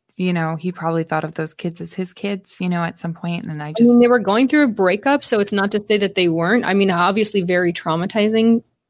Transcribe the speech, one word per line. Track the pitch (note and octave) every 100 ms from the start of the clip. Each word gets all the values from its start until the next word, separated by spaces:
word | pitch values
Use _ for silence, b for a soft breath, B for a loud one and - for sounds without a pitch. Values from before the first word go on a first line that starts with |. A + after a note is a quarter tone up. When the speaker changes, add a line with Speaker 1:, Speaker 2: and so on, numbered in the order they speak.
| _ -
Speaker 1:
you | F3+
know, | F3 D#3+ D#3+
he | F3+
probably | - E3 E3
thought | E3 D#3
of | D#3+
those | - D#3 -
kids | F3 E3+
as | E3+
his | - F3+
kids, | - G3+ G3 - -
you | F3+
know, | F3
at | E3 -
some | E3+ E3
point. | E3+ E3+ -
And | D3+
I | D3+
Speaker 2:
I |
Speaker 1:
just | D#3+ A#3+
Speaker 2:
mean, | A#3+
they | A#3+
were | B3
going | F#3+ A3 C4
through | D4+ C4+
a |
breakup, | G3+ F3+ F3 C#4 C#4+
so | - G#3+
it's | G3+
not | G3+ G3+
to | G#3
say | G#3 G#3+
that | G3
they | F#3+ F3
weren't. | E3 E3+ A#3
I | F3+ G3
mean, | G3
obviously | F3 F3+ G3+ G#3+ G3+
very | F3+ F3+ F3
traumatizing | E3+ E3+ E3 F3+ G#3+ G#3+ A3 A3+ A#3 - _